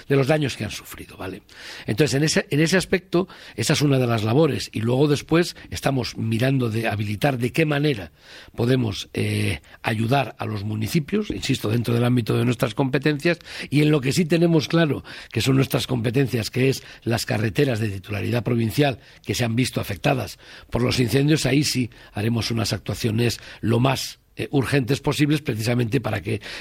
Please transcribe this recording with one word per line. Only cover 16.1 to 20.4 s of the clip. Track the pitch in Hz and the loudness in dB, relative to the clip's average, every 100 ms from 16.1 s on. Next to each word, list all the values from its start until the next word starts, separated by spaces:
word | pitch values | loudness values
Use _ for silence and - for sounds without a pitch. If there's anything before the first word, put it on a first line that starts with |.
| 123 135 117 104 | 0 0 -2 -2
que | 123 131 | 0 0
es | 127 - - | 0 -6 -8
las | 113 117 - | -2 -2 -2
carreteras | 113 110 143 139 110 | -2 0 2 2 0
de | 110 | -2
titularidad | 98 - 101 101 117 | -4 -6 -4 -2 -2
provincial | 120 117 113 139 143 - - - - | 0 0 0 2 2 0 -10 -10 -6
que | 107 | -2
se | |
han | 120 113 | 0 0
visto | 123 - | 0 -2
afectadas | - 98 147 131 101 - | -6 -2 0 0 -4 -12